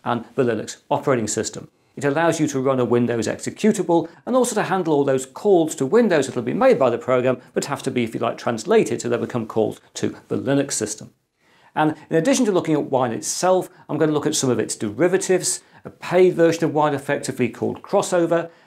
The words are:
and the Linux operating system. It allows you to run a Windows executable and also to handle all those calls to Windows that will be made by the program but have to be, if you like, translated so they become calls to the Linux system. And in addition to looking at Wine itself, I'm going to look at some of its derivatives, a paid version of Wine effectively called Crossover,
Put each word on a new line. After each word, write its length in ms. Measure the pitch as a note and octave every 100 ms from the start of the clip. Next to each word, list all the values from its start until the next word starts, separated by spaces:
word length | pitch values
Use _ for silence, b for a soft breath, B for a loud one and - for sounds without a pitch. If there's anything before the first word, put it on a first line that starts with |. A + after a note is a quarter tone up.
and 220 | A2+ A#2 A2+
the 100 | -
Linux 380 | B2 A2 B2 - -
operating 380 | C3+ D3 B2+ G#2+
system. 420 | - G2+ - - _ _ -
It 80 |
allows 340 | C#3+ C#3+ E3 D#3+
you 80 | D3+
to 120 | C#3
run 180 | C3 C3
a 60 |
Windows 420 | A#2+ A#2+ A#2+ A#2+ G#2+
executable 840 | - - - G#3+ G#3 F3+ E3+ E3 B -
and 100 | B3+
also 180 | A#3+
to 100 | G#3+
handle 280 | D3 F#3+ E3
all 120 | D3
those 200 | C#3 C3+
calls 500 | C3 - G#3 F3+ D#3+ -
to 100 | C3+
Windows 400 | G#3 A3+ D#3+ B2+
that 100 | B2
will 60 |
be 100 | A#2
made 260 | D#3 C4 A3
by 120 | B2+
the 80 | A2+
program 420 | - B2+ B2 B2 B
but 100 | -
have 180 | - C#3
to 60 | C3+
be, 140 | A#2+
if 80 | A2+
you 80 | A#2+
like, 160 | A#2 -
translated 640 | - A2+ C#3 A3 F3 A#2
so 80 | B2
they 80 | A#2
become 300 | A2+ B2 G#2+
calls 340 | A2+ A2 G#2+ b
to 200 | - - - -
the 80 | A#2
Linux 360 | G2+ C#3 C#3
system. 420 | - - - - _ _ _ b b b
And 200 | - D#3 D3+ B
in 60 | D#3+
addition 280 | D#3+ - B3
to 40 |
looking 240 | F3+ D#3+
at 160 | D3 -
Wine 220 | C3 B2
itself, 580 | A#2 - - F3+ F#3 - b b
I'm 100 | D3+
going 100 | D#3
to 60 |
look 120 | D3+ D3+
at 80 |
some 160 | D3+ C3+
of 80 | A2
its 160 | -
derivatives, 880 | - G#2+ G#2 E3+ F3+ F3 F3+ D#3 - b b
a 60 | -
paid 440 | - - F3+ F#3
version 300 | E3 E3 D#3+
of 100 | D#3
Wine 180 | D3 D3+
effectively 560 | C#3+ - C#3+ - A#2+ A#2
called 320 | - A2 G#2+
Crossover, 680 | - G3 F#3+ F3+ E3 E3+ E3 b